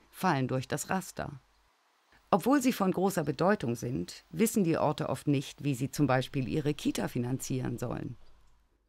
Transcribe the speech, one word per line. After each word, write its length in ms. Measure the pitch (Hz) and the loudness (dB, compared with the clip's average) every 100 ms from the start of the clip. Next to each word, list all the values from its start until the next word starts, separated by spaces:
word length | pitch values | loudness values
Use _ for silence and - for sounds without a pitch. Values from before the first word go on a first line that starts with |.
| _ | _
fallen 340 | - 190 143 127 | -2 0 2 0
durch 220 | 131 131 | -2 -2
das 220 | 147 - | -6 -2
Raster. 500 | 190 - - - 139 - _ _ _ _ _ _ _ _ | -4 -4 -8 -8 -10 -18 _ _ _ _ _ _ _ _
Obwohl 320 | 196 233 285 | 2 4 4
sie 100 | 262 | 4
von 200 | - 190 | 2 2
großer 320 | 175 190 185 | 2 2 2
Bedeutung 500 | 147 135 170 208 127 | -2 2 2 2 0
sind, 500 | 120 123 143 175 - - | -2 -4 -4 -6 -10 -12
wissen 320 | 160 220 226 | 0 2 4
die 160 | 170 156 | 2 4
Orte 300 | 123 156 156 | 2 0 -2
oft 180 | 131 - | -2 0
nicht, 380 | 139 - - | 0 0 -4
wie 100 | 139 | -2
sie 160 | 123 135 | -2 -2
zum 160 | - 143 | 2 4
Beispiel 400 | 131 127 143 127 | 4 2 -2 -2
ihre 260 | 151 143 | 0 0
Kita 360 | 151 269 - - | -2 -2 -2 -2
finanzieren 720 | - 120 131 - 131 127 120 | -2 -2 -4 -4 -4 -4 -4
sollen. 380 | 123 - - 120 - - - _ _ _ | -4 -6 -6 -10 -18 -20 -20 _ _ _